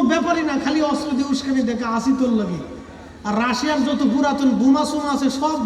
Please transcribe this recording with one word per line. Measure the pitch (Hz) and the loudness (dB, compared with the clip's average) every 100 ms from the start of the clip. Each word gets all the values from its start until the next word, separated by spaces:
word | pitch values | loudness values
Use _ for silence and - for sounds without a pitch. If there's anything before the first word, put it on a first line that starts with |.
| 277 | 2
ব্যাপারই | 330 320 339 302 | 2 2 0 0
না। | 269 269 | -2 0
খালি | 302 302 | 0 0
অস্ত্র | 269 302 254 | 0 -2 -2
দিয়ে | 277 | 0
উস্কানি | 262 269 262 226 | -2 0 0 0
দেখে | 220 233 226 | -2 -2 -2
আসি | 247 262 | 0 2
তোর | 247 226 | 2 2
লাগে। | 196 170 135 - - - - - 208 | 0 -6 -8 -14 -16 -18 -18 -12 -4
আর | 208 240 | 0 0
রাশিয়ার | 233 302 294 254 | 0 0 0 0
যত | 269 262 | 2 2
পুরাতন | 254 294 277 269 208 | 2 2 2 2 4
বোমা | 262 277 302 | 4 4 2
সোমা | 294 285 269 | -2 -2 0
আছে | 269 247 | 0 0
সব | 302 311 | -2 0